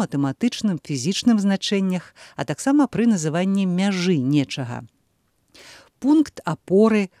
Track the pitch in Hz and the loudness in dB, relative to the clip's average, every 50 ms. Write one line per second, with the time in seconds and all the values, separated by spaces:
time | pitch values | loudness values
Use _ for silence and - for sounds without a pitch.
0 | 196 - 156 139 139 135 - - 233 247 - - - 208 175 147 _ - 147 127 | 2 2 0 -2 -2 -2 -2 -2 -2 -2 -2 -2 -2 -2 -2 -4 _ -6 -6 -4
1 | 120 175 196 - - 240 226 208 196 196 196 190 - - 208 196 190 190 185 175 | -4 -4 -4 0 2 2 2 2 2 0 0 -2 -2 -2 -2 -2 0 -2 -2 -4
2 | - - _ - - - - - 139 - 151 - - 262 277 294 277 - - - | -6 -10 _ -20 -20 -18 -10 -10 -6 -6 -6 -4 0 2 4 4 2 2 0 0
3 | 233 233 214 175 151 156 143 175 190 196 196 196 190 185 175 180 196 202 190 180 | 2 2 2 2 0 -2 -2 -2 -2 0 0 0 0 0 0 0 0 0 0 0
4 | 175 185 180 143 123 135 147 147 131 - - 147 127 117 120 117 113 - _ _ | 0 2 2 2 2 2 2 0 0 -2 -6 -10 -8 -8 -10 -12 -14 -18 _ _
5 | _ _ _ _ _ _ _ _ _ _ _ - - - - - - _ _ _ | _ _ _ _ _ _ _ _ _ _ _ -20 -20 -20 -20 -20 -20 _ _ _
6 | 247 269 302 320 294 - _ - - 175 160 - _ - 180 202 220 226 220 208 | 0 2 2 2 2 0 _ -10 -6 -6 -6 -6 _ 0 4 4 4 4 4 2
7 | 196 180 _ _ | 0 -2 _ _